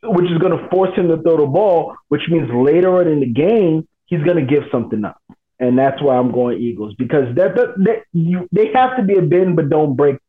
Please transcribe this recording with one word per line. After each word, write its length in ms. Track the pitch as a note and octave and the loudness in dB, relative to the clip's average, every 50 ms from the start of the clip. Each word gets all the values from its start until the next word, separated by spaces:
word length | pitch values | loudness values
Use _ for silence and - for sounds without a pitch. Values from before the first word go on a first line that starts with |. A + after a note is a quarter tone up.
| - | -4
which 260 | A3+ F#3+ F3 F3 F3 | -2 0 0 0 0
is 80 | E3+ D#3+ | 0 0
gonna 300 | F3 F#3 E3 - - - | 0 0 -2 -2 -4 -2
force 240 | - F#3 F#3+ F#3 F#3 | 0 0 0 0 0
him 120 | - F#3 E3+ | 0 0 0
to 120 | D#3+ D#3+ D#3+ | 0 0 2
throw 160 | E3+ E3 D#3 | 0 2 2
the 80 | D3 | 2
ball, 500 | C#3 C3+ E3+ G#3+ G#3 F3+ E3 D3 - - - _ _ | 2 2 2 2 2 2 2 0 -2 -10 -16 _ _
which 140 | C#3+ C#3+ - - | -4 -4 -2 -2
means 200 | E3 E3 D3 A#2+ A#2+ | -2 -2 -2 -2 0
later 480 | A#2+ B2+ C#3+ D3+ E3+ F3+ F#3 F#3 F3+ | 0 2 4 4 4 2 2 2 2
on 80 | F3+ E3+ | 2 2
in 100 | D3+ D3 | 2 0
the 60 | C#3 B2 A2+ | -2 -2 0
game, 560 | B2 D3+ F#3 A3+ A3+ G3+ E3+ D#3 D#3 D#3+ _ _ _ _ | 0 0 2 2 2 2 2 0 -2 -4 _ _ _ _
he's 160 | _ F3+ E3 D3 | _ -4 -2 0
gonna 240 | F3+ F3 E3+ C#3 | 0 0 0 0
give 180 | B2+ C#3+ D3 C#3 - | 0 0 -2 -2 -2
something 340 | - B2+ A#2 - - G#2+ G#2 | -4 -4 -4 -4 -4 -6 -6
up. 160 | F#2+ - _ _ _ - _ _ _ _ _ | -8 -10 _ _ _ -20 _ _ _ _ _
And 180 | B2+ B2 B2 B2+ | -2 0 2 2
that's 220 | C3+ C3+ C3+ - | 2 2 0 0
why 160 | C#3+ C#3 B2+ | 0 0 2
I'm 140 | B2 B2 B2 A#2 | 2 0 0 0
going 260 | B2 B2 A#2+ A#2+ F2+ | -2 -2 -2 -2 -4
Eagles, 360 | A#2+ A#2+ A#2 - G#2 G#2+ G#2 | -6 -6 -6 -8 -10 -12 -8
because 400 | - C3 A#2 - D3 C3+ A#2+ A#2+ | -8 -6 -2 0 -2 -2 -2 0
that, 200 | C#3+ F#3 F#3+ F#3 | 0 0 0 0
that, 180 | A#3 B3 A#3+ - F#3+ F#3+ | -2 -2 -2 -2 0 0
that 180 | G#3+ A3+ - - _ _ | 0 0 -2 -6 _ _
you, 340 | E3+ E3 E3 F3+ F3+ F3 - | -4 -2 -2 -2 -4 -4 -4
they 200 | - G3 A3 A3 G#3+ | 0 0 0 2 2
have 240 | B3+ B3+ B3+ B3+ | 2 2 2 0
to 60 | B3 G#3 | -2 0
be 140 | F#3+ G3+ | 2 2
a 60 | G3 E3+ | 2 2
bend 340 | D3+ E3+ F3+ F#3 F#3 F3 | 2 2 2 2 2 0
but 120 | E3 D#3 C#3 | 0 0 0
don't 260 | D#3+ D3+ D3+ D3+ C3+ | 0 0 0 0 0
break 220 | B2 C#3+ C#3+ C3+ B2+ _ | 0 2 0 0 -2 _